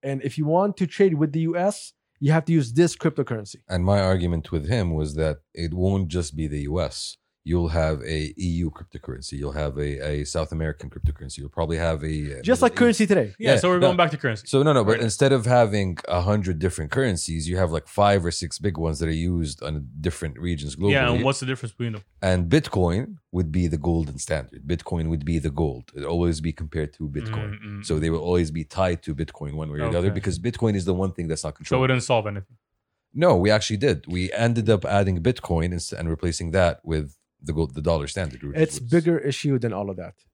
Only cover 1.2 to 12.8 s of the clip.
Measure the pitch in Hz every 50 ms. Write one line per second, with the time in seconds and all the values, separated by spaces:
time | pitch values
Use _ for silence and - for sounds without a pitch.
1.2 | 151 156 139 160 160 165 170 175 175 202 208 - - - _ _ _ _ _ _
2.2 | 143 139 156 165 156 - 170 160 139 113 117 139 175 165 - - - 165 156 -
3.2 | 135 - 123 110 104 98 - - _ _ 87 90 87 95 101 101 98 92 95 92
4.2 | 87 87 85 80 76 - - 82 73 82 120 123 98 87 82 78 76 76 73 78
5.2 | 78 78 73 - _ _ _ - 82 82 80 90 92 95 98 98 95 82 73 90
6.2 | 82 78 73 78 80 76 71 73 71 71 76 90 82 67 - - - - - _
7.2 | _ _ _ _ _ 78 82 87 85 82 78 82 80 78 80 71 60 64 80 78
8.2 | 78 76 - - 90 90 85 85 87 80 - - 90 _ _ - - - 64 64
9.2 | 67 - - 71 71 71 67 73 76 73 67 71 73 71 71 67 67 76 73 73
10.2 | 71 - - 82 80 78 - 80 80 78 73 - - 67 - - - - 76 -
11.2 | - 69 - - 71 69 _ - 82 76 85 80 85 82 80 76 73 78 78 76
12.2 | 76 71 71 - - 175 254 247 262 240 - -